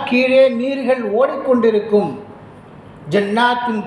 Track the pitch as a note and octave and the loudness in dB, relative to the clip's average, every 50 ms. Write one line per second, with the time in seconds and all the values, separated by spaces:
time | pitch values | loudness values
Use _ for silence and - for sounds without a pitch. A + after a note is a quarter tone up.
0 | - - A#3+ B3 B3+ B3+ C4 C4 C4+ C4 A#3+ A#3 B3 C4+ C#4 C4+ C4 A#3 B3+ B3+ | -4 -2 0 0 2 4 4 4 4 4 2 0 -4 -4 -4 -2 -2 -2 -2 -2
1 | A#3 G#3 G3 A3 C4+ C#4+ E4 F4+ - C4+ B3+ A#3+ A3 A3+ G#3+ G#3 G#3 A3 G#3 G#3 | -2 -2 0 0 0 0 -2 -4 -2 0 2 2 4 2 2 0 0 0 0 0
2 | F#3 D#3 B2+ G#2+ - - - - - - - - - - - - - - - - | 0 0 -6 -10 -14 -18 -20 -20 -20 -20 -20 -20 -20 -20 -20 -20 -20 -20 -20 -18
3 | - D3 D3+ G3+ G3+ G3+ G#3 A3+ A#3+ A#3+ B3 A#3+ B3 A#3+ A3+ G#3+ G3 | -8 -2 -2 -2 0 0 0 0 0 0 0 -2 -4 -4 -4 -6 -4